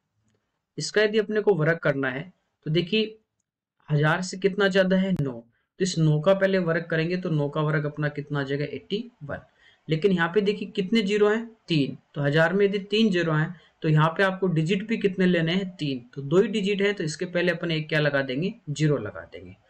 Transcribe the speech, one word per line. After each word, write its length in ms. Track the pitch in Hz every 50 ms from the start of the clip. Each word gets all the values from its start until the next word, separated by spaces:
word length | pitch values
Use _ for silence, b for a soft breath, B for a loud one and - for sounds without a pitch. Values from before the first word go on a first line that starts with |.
| _ _ _ _ _ _ _ _ _ _ _ _ _ _ - -
इसका 240 | 156 - - 208
यदि 180 | 214 214 208 220
अपने 220 | 208 214 214 214
को 120 | 208 214 196
वर्ग 220 | 156 151 156 165 170
करना 300 | - 151 139 135 135 131
है, 120 | 127 139 190 - - _ _ _ _ _ -
तो 60 | 156
देखिए 460 | 156 175 175 175 214 220 208 - - - _ _ _ _ _ _ _ _ _ _ _ _ _ -
हजार 320 | 151 143 151 156 165 180
से 160 | 185 - 208 190
कितना 300 | - 190 185 196 202 196
ज्यादा 280 | 185 196 185 185 190 190
है, 140 | 190 196 185
नौ, 180 | 156 143 135
तो 520 | 120 117 - _ _ _ _ _ _ - 185
इस 140 | 185 - 165
नौ 200 | 160 156 151 151
का 120 | 151 196 196
पहले 240 | 190 196 196 190 190
वर्ग 260 | 175 160 165 170 170
करेंगे, 320 | - 165 160 160 175 180 180
तो 120 | 185 180
नौ 160 | 160 147 143 143
का 120 | - 156
वर्ग 240 | 151 151 156 151 147
अपना 240 | 147 147 156 151 147
कितना 300 | 151 147 143 - 147 143
आ 40 | 139
जाएगा, 220 | 135 143 143 143 -
एटी 440 | - 127 - - 190 220 247 240 _ - 147
वन। 180 | 135 95 - - _ b b b b b b b -
लेकिन 240 | 160 156 202 202
यहाँ 180 | 185 170 170 170
पे 120 | 175 214
देखिए 280 | 196 202 208 214 208 196
कितने 300 | - 202 190 185 226 226 202
ज़ीरो 260 | 190 208 208 208 208
हैं, 160 | 214 226 233 - - _ _ -
तीन, 300 | 170 147 135 - 131 - _ _ -
तो 80 | 151
हजार 320 | 139 147 143 160 160 165 180
में 120 | 202 202
यदि 140 | 190 202 208
तीन 280 | 190 - 208 220 226 214
ज़ीरो 220 | 180 175 165 165 156
हैं, 220 | 151 156 180 180 B B B B B
तो 80 | - 160
यहाँ 200 | 156 156 151 160
पे 140 | 165 - 196
आपको 240 | 190 185 185 196 185
डिजिट 380 | 156 160 156 160 214 196 - -
भी 100 | 226 190
कितने 280 | - 190 185 190 185
लेने 280 | 180 175 170 160 160 175
हैं, 160 | 196 196 185
तीन, 340 | - - 151 139 135 123 -
तो 160 | - - 147 139
दो 180 | 139 170 185
ही 60 | 226 220
डिजिट 320 | 196 220 185 196 208 190
है, 120 | 196 202 202
तो 100 | 202 175
इसके 220 | 151 151 - 185 175
पहले 240 | - 175 175 175
अपन 200 | 170 170 180 170
एक 160 | 160 156 156 -
क्या 100 | 160 151
लगा 220 | 151 147 139 139 135
देंगे, 300 | 135 127 139 180 202 226 - - 151
ज़ीरो 280 | 139 - 156 156 143 120
लगा 300 | 107 104 90 82 85 -
देंगे। 240 | - 87 92 90 98 _ b